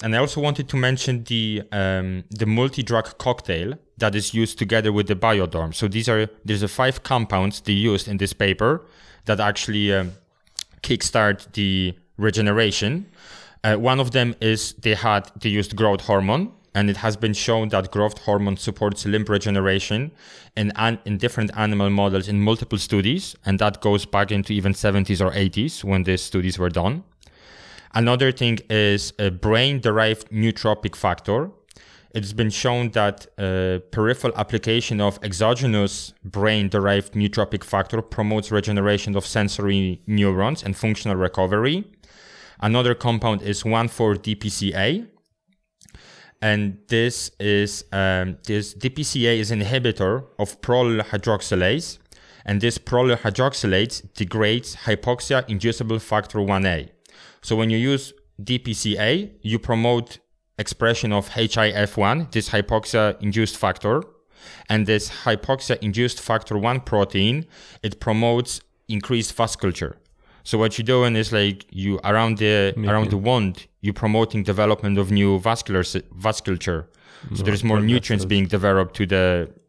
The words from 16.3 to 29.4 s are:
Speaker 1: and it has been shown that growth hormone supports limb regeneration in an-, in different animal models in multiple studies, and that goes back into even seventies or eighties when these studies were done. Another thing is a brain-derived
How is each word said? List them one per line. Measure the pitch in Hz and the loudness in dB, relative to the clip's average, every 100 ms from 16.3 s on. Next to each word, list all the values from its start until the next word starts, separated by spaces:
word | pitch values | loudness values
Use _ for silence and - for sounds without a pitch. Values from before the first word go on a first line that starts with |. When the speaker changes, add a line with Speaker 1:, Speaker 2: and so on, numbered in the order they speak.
| 135 214 - _ | 0 -2 -8 _
Speaker 1:
and | 101 101 | 0 2
it | 95 | 2
has | 113 101 | -2 -2
been | 113 | -2
shown | 101 - 113 110 | -2 0 0 2
that | 101 95 | -2 0
growth | 104 104 - | 0 0 0
hormone | - 104 101 95 | 0 0 0 -2
supports | - - 104 101 104 | -6 -2 -2 -2 0
limb | 107 | 0
regeneration | 104 101 107 98 95 95 - 107 147 - - - - - | 2 0 2 2 2 0 0 -4 -4 -10 -20 -20 -12 -2
in | 104 104 | -2 0
an-, | 113 113 | 0 0
in | 107 101 | -4 -2
different | 120 - 104 107 | -2 -2 -4 -2
animal | 107 104 101 | 0 2 2
models | 101 101 95 95 | 2 2 0 0
in | 104 | 2
multiple | 104 113 - 104 | 2 2 -2 -4
studies, | - 104 98 175 - - | 0 0 2 -2 -6 -8
and | - 98 | -2 2
that | 104 98 | 2 0
goes | 107 101 | 0 0
back | - 101 101 | 0 0 0
into | 101 98 | 0 0
even | 104 95 | 0 0
seventies | 95 104 98 95 92 | 2 2 2 0 2
or | 92 | 0
eighties | 101 95 98 143 - | 2 0 0 -4 -4
when | 98 95 | -2 0
these | 92 92 | 0 -2
studies | - 95 92 90 | -2 -2 -2 -2
were | 90 | -2
done. | 85 92 156 - _ - _ - - - - - | 0 -2 -2 -10 _ -20 _ -20 -20 -20 -20 -6
Another | 113 117 123 135 | 0 2 4 2
thing | 127 120 113 - | 2 0 0 0
is | 107 104 101 - - | 0 2 0 -2 -4
a | 101 | -4
brain-derived | 90 | 0